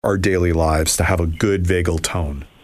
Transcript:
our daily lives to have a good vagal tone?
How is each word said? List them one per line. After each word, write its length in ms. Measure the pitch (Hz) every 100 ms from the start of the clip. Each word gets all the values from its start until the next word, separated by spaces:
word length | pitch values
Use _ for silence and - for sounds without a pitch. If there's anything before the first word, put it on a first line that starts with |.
our 120 | 107 98
daily 360 | 98 92 87
lives 440 | 82 80 78 78 -
to 60 |
have 160 | 85 90
a 60 | 82
good 380 | 80 107 98
vagal 380 | 87 90 87 82
tone? 420 | - 92 73 71 - -